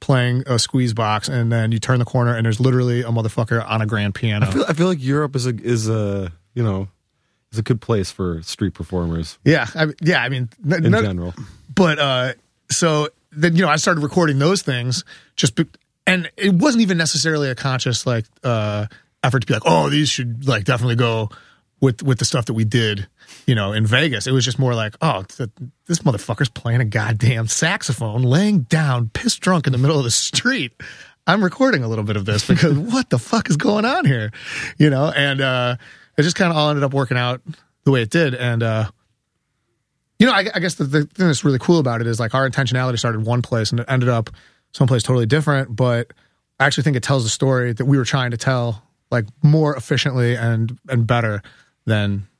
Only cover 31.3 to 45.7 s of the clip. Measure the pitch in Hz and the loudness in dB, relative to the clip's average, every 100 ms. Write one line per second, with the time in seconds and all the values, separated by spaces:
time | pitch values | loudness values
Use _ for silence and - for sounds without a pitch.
31.3 | 202 180 - - 165 117 110 104 104 98 | 2 2 2 2 2 -2 -2 -2 -2 -2
32.3 | 104 - 185 160 147 226 254 - 127 - | -2 2 4 4 2 0 -2 0 -2 0
33.3 | 226 - 151 - 208 226 339 226 123 107 | -2 0 0 2 0 0 2 2 0 -2
34.3 | - - - - - 151 131 156 143 139 | -10 -12 -10 -6 2 4 4 0 0 0
35.3 | 135 135 127 123 123 - - _ - 156 | 0 0 0 -2 -4 -10 -20 _ 0 0
36.3 | - 180 156 151 147 139 135 127 123 123 | 2 0 2 2 2 0 0 -2 -2 -2
37.3 | 127 - - _ _ 143 131 110 170 151 | -4 -10 -16 _ _ 2 2 2 2 0
38.3 | 123 123 113 113 110 107 - _ _ _ | 0 -2 -2 0 -2 -4 -8 _ _ _
39.3 | _ _ _ _ _ _ _ _ - 240 | _ _ _ _ _ _ _ _ 2 4
40.3 | 196 202 190 175 - 139 147 147 - 180 | 4 0 -2 -4 -4 -2 0 -2 0 0
41.3 | 135 147 131 - 170 127 117 117 113 113 | 2 2 0 4 2 2 -2 -2 -2 -2
42.3 | 131 135 147 127 127 127 117 120 110 110 | 0 0 0 -2 0 -2 -2 -2 -2 0
43.3 | 123 117 117 104 120 120 131 123 117 113 | 0 0 -2 -2 -2 0 0 2 0 -2
44.3 | - _ _ _ - 131 127 - 127 107 | -10 _ _ _ 0 2 2 2 0 2
45.3 | 151 151 139 127 | 0 2 -2 -2